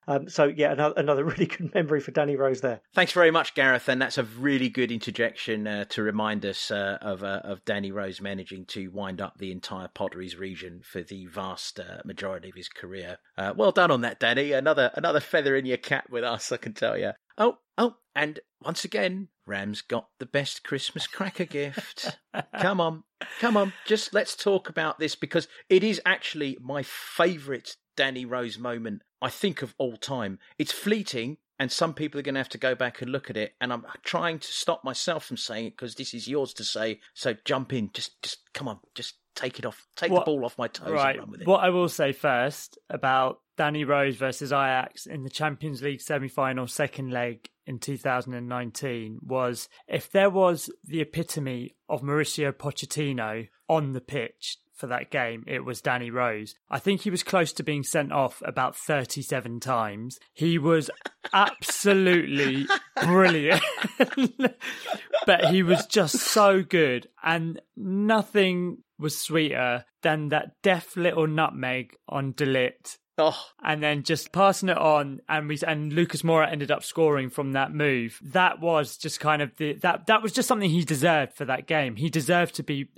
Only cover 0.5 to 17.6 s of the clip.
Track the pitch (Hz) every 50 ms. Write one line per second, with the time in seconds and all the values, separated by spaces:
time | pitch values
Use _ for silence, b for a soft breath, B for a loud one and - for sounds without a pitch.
0.5 | 135 147 147 151 147 131 151 151 151 - 156 143 147 135 143 165 127 - 190 -
1.5 | - - 175 151 - 196 170 143 156 147 135 - 131 160 147 143 147 131 139 135
2.5 | 131 127 - 131 117 101 - _ _ - 180 175 - 180 175 165 160 165 147 -
3.5 | - - 135 135 127 120 - - 131 127 135 131 - - 123 110 110 117 127 143
4.5 | 139 131 127 123 - 131 127 113 120 113 - - 104 - 117 113 - - - -
5.5 | 113 107 107 107 104 104 101 - - - 107 107 104 107 107 107 107 104 104 101
6.5 | 95 - - - 110 101 101 98 98 - - 107 98 92 101 98 98 98 - -
7.5 | 98 92 _ - 107 101 98 98 98 104 98 95 92 - 98 98 98 95 92 -
8.5 | 98 95 92 - - 107 95 95 90 101 101 95 92 90 98 92 - - 101 95
9.5 | 90 92 - - - 80 85 87 - - 104 95 - 87 92 92 87 85 95 95
10.5 | 92 85 92 90 85 90 90 - - 95 87 - 101 95 92 90 82 104 95 95
11.5 | 90 - - - - - 90 90 92 - - - 95 - 98 95 92 87 85 95
12.5 | 92 92 90 - - - - 90 95 98 87 87 90 - _ _ _ - 95 98
13.5 | 98 - 214 196 180 - 180 165 147 123 117 117 98 - - 117 120 131 143 147
14.5 | 143 131 135 151 156 143 127 123 - - 147 170 151 147 139 - - 165 147 139
15.5 | 135 135 131 127 127 120 - - 143 135 - - 123 120 117 123 117 107 - -
16.5 | 123 117 - 120 107 - - 117 110 95 98 101 - - _ _ _ - 214 240
17.5 | - -